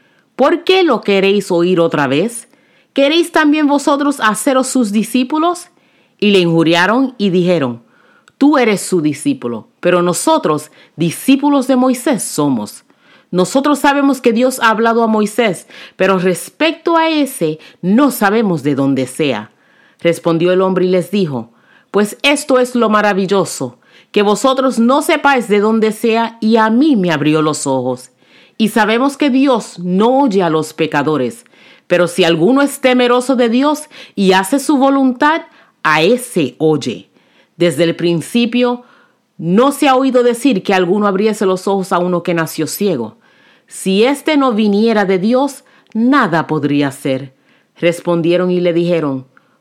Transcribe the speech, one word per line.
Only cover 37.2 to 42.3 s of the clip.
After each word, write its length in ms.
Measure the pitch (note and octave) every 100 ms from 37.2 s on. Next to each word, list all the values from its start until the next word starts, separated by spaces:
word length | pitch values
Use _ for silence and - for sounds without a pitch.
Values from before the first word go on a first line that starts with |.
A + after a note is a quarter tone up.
| _ _ _ -
Desde 280 | F3 C#3
el 120 | E3+ E3
principio 840 | E3+ E3+ - A#3+ A#3+ B3 B3 B3 - _ _ _ _ -
no 340 | D#3+ F#3+ C4+
se 160 | C#4 C#4+
ha 80 | C4
oído 280 | C4+ B3
decir 400 | A#3+ A#3+ C#4 G3
que 100 | F#3+
alguno 320 | F#3+ F3 G#3 G#3
abriese 400 | F#3+ G#3+ G#3+ G3
los 220 | F#3 G3+
ojos 240 | G3 F#3
a 80 | F3
uno 240 | F3+ F3
que 100 | F3